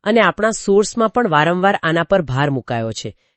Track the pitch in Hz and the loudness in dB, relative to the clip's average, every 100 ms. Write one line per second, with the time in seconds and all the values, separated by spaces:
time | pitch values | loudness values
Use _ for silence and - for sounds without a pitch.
0 | - 226 196 - 220 220 - 196 208 - | 0 2 2 2 -2 -2 0 2 2 -2
1 | 220 247 233 151 156 180 190 202 160 165 | -2 0 0 2 2 2 0 0 0 -2
2 | 165 196 143 127 147 135 - 120 113 110 | 0 0 0 -2 0 -2 -4 -6 -6 -8
3 | 113 - _ | -12 -16 _